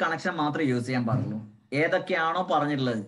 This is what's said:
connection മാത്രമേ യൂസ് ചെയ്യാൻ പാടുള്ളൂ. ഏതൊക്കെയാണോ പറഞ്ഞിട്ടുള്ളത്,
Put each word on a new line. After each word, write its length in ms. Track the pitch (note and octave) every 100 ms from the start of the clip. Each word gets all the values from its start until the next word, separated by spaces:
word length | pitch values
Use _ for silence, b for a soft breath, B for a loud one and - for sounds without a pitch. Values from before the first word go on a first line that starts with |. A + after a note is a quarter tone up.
connection 340 | E3 D#3+ F#3 E3+
മാത്രമേ 300 | D3 D#3+ C#3+
യൂസ് 200 | B2 A#2+
ചെയ്യാൻ 200 | B2+ A2+
പാടുള്ളൂ. 460 | B2 G#2 G#2+ - - _
ഏതൊക്കെയാണോ 720 | C#3 E3+ F3+ F3+ E3+ D#3+ F3 F3+
പറഞ്ഞിട്ടുള്ളത്, 540 | D#3 D3 C#3 B2+ A2